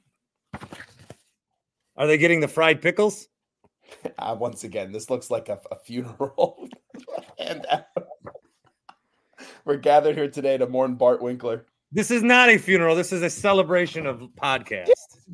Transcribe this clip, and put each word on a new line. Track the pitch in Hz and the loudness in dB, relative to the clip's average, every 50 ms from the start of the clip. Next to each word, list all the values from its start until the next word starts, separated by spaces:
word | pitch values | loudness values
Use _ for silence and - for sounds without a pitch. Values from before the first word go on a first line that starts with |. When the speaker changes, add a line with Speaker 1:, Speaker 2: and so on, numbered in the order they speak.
| _ _ _ _ _ _ _ _ _ _ - - - - - - - - _ _ - - - _ _ _ _ _ _ _ _ _ _ _ _ _ _ _ _ | _ _ _ _ _ _ _ _ _ _ -18 -18 -18 -18 -20 -20 -20 -20 _ _ -20 -20 -20 _ _ _ _ _ _ _ _ _ _ _ _ _ _ _ _
Speaker 1:
Are | - 139 | -4 0
they | 151 156 151 | 2 2 4
getting | 151 170 170 165 | 4 4 4 2
the | 147 127 | 0 -2
fried | - 160 160 160 160 - - | 0 2 4 4 2 2 0
pickles? | 170 175 - 208 214 196 - - _ _ | -2 0 2 0 0 0 -4 -16 _ _
Speaker 2:
<laughs> | _ _ _ _ _ _ _ _ _ _ - - - - - - - | _ _ _ _ _ _ _ _ _ _ -20 -20 -14 -14 -14 -12 -10
Uh, | - 107 113 104 | -8 -8 -6 -6
once | 120 120 110 - - | -6 -6 -8 -10 -14
again, | 110 92 107 98 95 98 | -10 -10 -10 -10 -10 -12
this | 107 - - | -12 -8 -6
looks | 131 120 - - | -8 -8 -6 -6
like | 120 113 - - | -6 -6 -6 -8
a, | 104 98 - - - | -12 -12 -12 -16 -16
a | |
funeral. | - - - 117 123 120 120 113 - 139 139 - - - - - - - - - _ _ _ - - - | -16 -16 -12 -10 -10 -10 -10 -8 -8 -10 -8 -2 0 0 0 0 -6 -18 -20 -20 _ _ _ -20 -20 -18
<laughs> | - - - - - - - | -12 -12 -12 -12 -14 -14 -12
And, | - - 170 147 - - | -10 -10 -10 -8 -4 -4
uh, | 151 - - _ - 180 175 - - _ - - - - _ _ _ _ _ _ _ _ _ _ - _ _ _ _ _ _ _ _ - - - - - - | -4 -4 -4 _ -12 -12 -12 -12 -20 _ -20 -20 -20 -20 _ _ _ _ _ _ _ _ _ _ -20 _ _ _ _ _ _ _ _ -20 -20 -20 -20 -12 -4
we're | 151 143 | -2 -2
gathered | 139 - 147 147 151 147 151 147 | 0 4 6 6 6 6 4 0
here | 160 147 143 | 0 -2 -4
today | - 147 131 135 135 131 | -4 -4 -2 0 0 0
to | 127 123 | 0 -2
mourn | 127 127 131 127 127 | 0 0 0 0 0
Bart | 123 127 123 123 - 120 | 2 4 4 4 2 0
Winkler. | 123 123 123 120 117 113 113 - _ _ _ _ _ 143 | -6 -8 -6 -6 -6 -6 -6 -8 _ _ _ _ _ -4
Speaker 1:
This | 190 214 - 240 | -4 -2 0 0
is | 233 220 | 2 4
not | 240 247 247 247 240 | 6 6 6 8 6
a | 226 185 | 6 4
funeral. | - - 190 180 170 165 165 | 4 2 2 4 4 4 2
This | 175 175 - 185 | 2 0 -2 -4
is | 175 170 | -4 -4
a | 165 | -4
celebration | - - - 202 196 190 180 156 180 175 175 - - 165 156 | -4 -2 0 2 4 4 2 2 2 0 0 -2 -6 -8 -8
of | 139 123 117 123 - _ - | -8 -8 -8 -12 -18 _ -6
podcast. | - 139 135 127 113 - | -4 -2 -2 -4 -4 -6
Speaker 2:
Yeah, | 113 95 87 - 508 - - - | -8 -4 2 2 2 2 2 -20
this | - | -20
is | _ _ - | _ _ -12